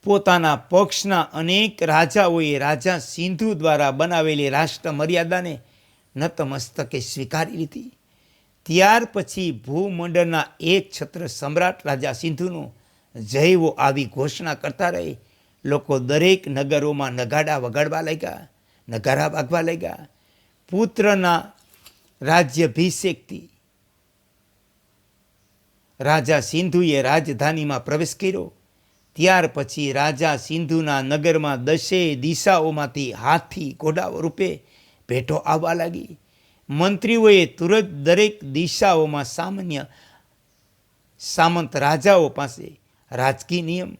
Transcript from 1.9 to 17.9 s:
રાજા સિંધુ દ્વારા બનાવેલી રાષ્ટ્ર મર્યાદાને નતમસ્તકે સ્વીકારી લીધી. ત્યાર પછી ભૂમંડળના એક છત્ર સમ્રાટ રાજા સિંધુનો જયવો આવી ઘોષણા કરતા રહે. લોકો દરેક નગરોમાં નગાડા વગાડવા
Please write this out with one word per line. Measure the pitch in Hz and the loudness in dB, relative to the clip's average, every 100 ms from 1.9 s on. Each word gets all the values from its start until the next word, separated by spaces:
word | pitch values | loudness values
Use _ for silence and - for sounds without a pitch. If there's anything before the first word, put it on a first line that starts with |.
| 156 165 208 185 170 156 143 | 4 4 4 2 2 0 0
રાજા | 143 151 185 175 | 0 0 -2 -4
સિંધુ | - - 175 175 220 | -6 -6 -6 -2 -2
દ્વારા | 196 156 147 143 | 0 2 2 2
બનાવેલી | 135 170 170 156 151 143 | 0 0 0 0 0 0
રાષ્ટ્ર | 139 165 - 165 | 0 -2 -4 -8
મર્યાદાને | 147 156 175 165 180 180 139 _ _ _ _ _ 131 | -4 0 0 0 -2 -4 -12 _ _ _ _ _ -6
નતમસ્તકે | 165 - 143 135 - - 135 139 | -6 -4 -6 -6 -10 -10 -8 -8
સ્વીકારી | 117 - 127 156 - | -8 -10 -6 -4 -4
લીધી. | 165 160 - 247 _ _ _ _ _ _ _ | -6 -8 -10 -18 _ _ _ _ _ _ _
ત્યાર | - 165 190 233 233 | 0 4 6 6 2
પછી | 208 156 - 180 | -6 -6 -6 -6
ભૂમંડળના | 123 127 147 196 175 170 170 170 165 127 _ | -6 -6 -4 -4 -6 -2 2 2 0 -2 _
એક | 165 190 196 | 0 0 0
છત્ર | - 147 175 175 | -12 -12 -10 -12
સમ્રાટ | - 143 151 180 185 147 | -8 -4 0 0 -2 -4
રાજા | 139 139 | -4 -4
સિંધુનો | 123 165 151 180 170 135 - _ _ _ - | -4 -6 -4 -6 -8 -14 -18 _ _ _ -16
જયવો | 107 135 160 185 160 | -6 2 4 6 4
આવી | - 139 139 127 | 2 0 0 -4
ઘોષણા | - 143 - 165 | -4 -6 -4 -8
કરતા | 147 - - 180 | -6 -8 -4 -4
રહે. | 175 170 131 _ _ _ _ 139 | -2 -8 -10 _ _ _ _ -4
લોકો | 143 - 135 | -4 0 -2
દરેક | 123 147 175 190 165 | 0 2 4 4 0
નગરોમાં | 135 139 147 147 143 135 | -4 0 0 0 -2 -4
નગાડા | 123 120 147 156 147 | -4 -2 0 0 -2
વગાડવા | 123 120 151 | -2 -2 -2